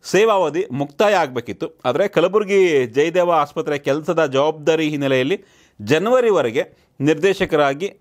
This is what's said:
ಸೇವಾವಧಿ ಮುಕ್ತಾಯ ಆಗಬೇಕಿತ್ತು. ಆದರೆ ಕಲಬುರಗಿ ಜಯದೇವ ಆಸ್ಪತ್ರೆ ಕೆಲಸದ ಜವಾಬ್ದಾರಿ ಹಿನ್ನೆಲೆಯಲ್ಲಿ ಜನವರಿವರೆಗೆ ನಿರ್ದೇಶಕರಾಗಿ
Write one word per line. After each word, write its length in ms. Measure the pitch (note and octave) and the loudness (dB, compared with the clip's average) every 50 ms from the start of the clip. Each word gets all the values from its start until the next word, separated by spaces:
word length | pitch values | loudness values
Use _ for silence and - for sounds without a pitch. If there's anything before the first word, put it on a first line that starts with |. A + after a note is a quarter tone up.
| _ | _
ಸೇವಾವಧಿ 600 | - - F3+ G#3 A3+ G#3+ G3 F3+ D3+ C#3+ E3 F#3+ - | 0 0 2 2 4 2 2 0 0 -2 -4 -6 -6
ಮುಕ್ತಾಯ 420 | B2 C3+ C#3+ C#3 - _ A3 G#3 G#3+ | -4 -6 -6 -8 -2 _ 0 2 2
ಆಗಬೇಕಿತ್ತು. 680 | F#3 E3 C#3 B2+ B2 - - G2 - E3 - - _ _ | 2 0 -2 -4 -8 -8 -8 -10 -10 -10 -12 -12 _ _
ಆದರೆ 220 | B2+ B2 C#3+ F#3+ G3+ | -4 0 0 -2 0
ಕಲಬುರಗಿ 760 | - E3+ D#3 F#3 F#3 G#3+ G#3 F#3 G3+ G3 F#3+ F3+ D#3+ C#3 B2+ | 0 0 0 2 2 0 -2 2 2 2 4 4 4 2 0
ಜಯದೇವ 460 | A#2+ A2 C3+ D3 E3 E3 F#3 F3 F3 | 0 0 0 0 0 2 0 0 2
ಆಸ್ಪತ್ರೆ 460 | E3+ D#3+ D3 C#3+ - E3 D#3 D3+ D3 C#3+ | 2 0 0 -2 -4 -8 -6 -4 -6 -6
ಕೆಲಸದ 480 | C#3+ C#3+ C3+ D3+ D#3 F3+ F3 D#3+ D#3+ | -2 -4 -4 -4 -2 -4 -2 0 0
ಜವಾಬ್ದಾರಿ 640 | D3 C3 C3+ C#3 D#3 D#3 D#3 D3 D3+ D#3+ D#3 D#3+ D3+ | 0 0 0 0 0 -2 -2 0 0 0 2 0 -2
ಹಿನ್ನೆಲೆಯಲ್ಲಿ 540 | D3+ C#3+ C#3 C3+ C3+ C3 B2+ C#3 F3+ - - _ _ _ _ _ _ _ | -2 -2 -2 0 0 0 0 0 -4 -6 -8 _ _ _ _ _ _ _
ಜನವರಿವರೆಗೆ 1080 | A2 G2+ C3+ D#3 F3+ A3 B3+ B3+ B3 A3+ G3+ E3+ C#3 A#2+ A2 C3+ F3+ - _ _ _ _ _ _ | -2 0 0 0 2 2 2 2 4 4 2 2 0 0 -2 -2 -4 -4 _ _ _ _ _ _
ನಿರ್ದೇಶಕರಾಗಿ 920 | C3+ D3 D#3+ D3+ D3 G3 F#3+ - F#3+ E3 E3+ D3+ D3 C#3 C#3 C#3+ F3 G3 - _ | 0 0 0 2 2 0 0 0 -2 -2 0 0 2 0 0 -2 -6 -10 -10 _